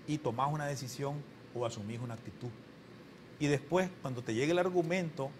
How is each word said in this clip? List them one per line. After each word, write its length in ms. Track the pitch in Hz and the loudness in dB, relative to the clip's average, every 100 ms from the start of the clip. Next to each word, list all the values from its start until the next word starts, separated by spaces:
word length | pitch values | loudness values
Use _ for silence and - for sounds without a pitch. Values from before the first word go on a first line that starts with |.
| - | -2
y 120 | 151 | 0
tomás 340 | 127 117 143 | 2 4 2
una 140 | 151 143 | 2 0
decisión 540 | 139 127 - 139 147 - - - 120 | -2 -4 -2 -2 -2 -8 -14 -6 -2
o 100 | 117 | 0
asumís 320 | 113 104 117 | -2 -4 -4
una 160 | 123 | -4
actitud. 360 | 113 - 98 123 - - - - - - - - - | -6 -10 -8 -8 -8 -16 -18 -18 -18 -18 -18 -12 0
Y 80 | 147 | 4
después, 420 | 143 - 175 185 - | 4 4 4 4 0
cuando 220 | 139 120 | -6 -4
te 120 | 117 | 0
llegue 180 | 113 147 | 2 4
el 80 | 180 | 6
argumento 720 | 185 180 160 185 165 - 135 | 4 4 4 2 0 -2 -4